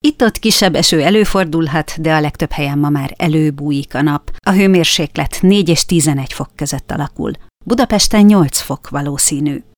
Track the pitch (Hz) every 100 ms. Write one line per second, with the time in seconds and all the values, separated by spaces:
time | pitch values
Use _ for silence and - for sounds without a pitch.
0 | 294 - 233 - 226 - 190 156 165 165
1 | 147 214 202 196 165 165 160 160 147 -
2 | 160 156 151 - 151 - 143 143 147 147
3 | 135 - 170 156 156 139 147 139 139 127
4 | 151 147 - - - 190 196 185 160 -
5 | 151 - 143 - 185 202 170 160 - 175
6 | 147 139 127 - - - 143 135 - -
7 | 143 - 160 - - _ - 233 240 208
8 | - 214 208 202 147 - - 135 - 139
9 | 143 139 - 143 147 135 -